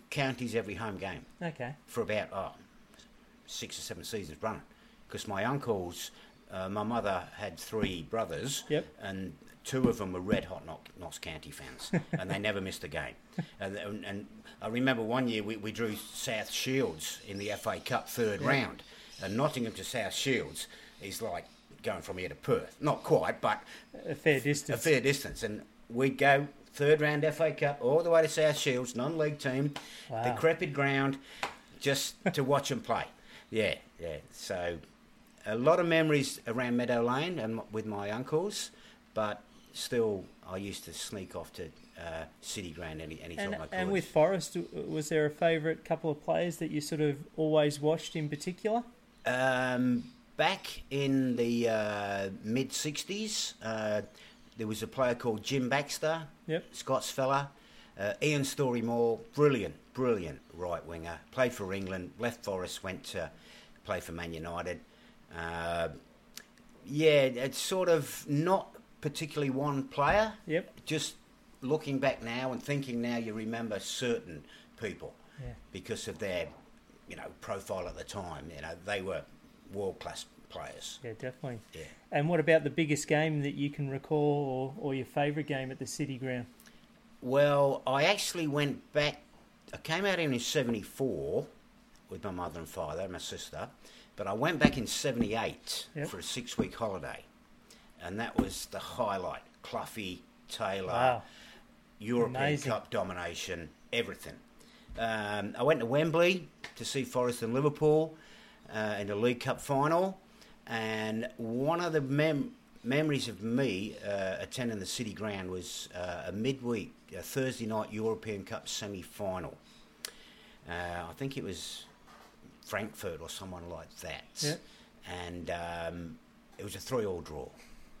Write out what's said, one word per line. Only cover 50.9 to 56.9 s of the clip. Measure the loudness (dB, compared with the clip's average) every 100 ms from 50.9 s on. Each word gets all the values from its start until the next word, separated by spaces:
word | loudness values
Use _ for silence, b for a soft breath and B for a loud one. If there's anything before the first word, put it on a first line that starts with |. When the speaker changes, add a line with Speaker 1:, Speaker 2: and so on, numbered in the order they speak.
Speaker 1:
in | 0 2 4 4 4
the, | 4 4 4
uh, | 4 2 0 -2 -2 -2 -4
mid | 0 0 0
sixties, | -2 -4 -4 -4 -4 -4 -2 -4 -6
uh, | -4 -2 0 0 -2 -10 B B B -6
there | -4
was | -2
a | -2
player | 2 2
called | 2 0 -2
Jim | 0 0 2
Baxter, | 2 0 -2 0 0 -6 -10 -4
Speaker 2:
Yep. | -4 -4
Speaker 1:
Scots | -8 -2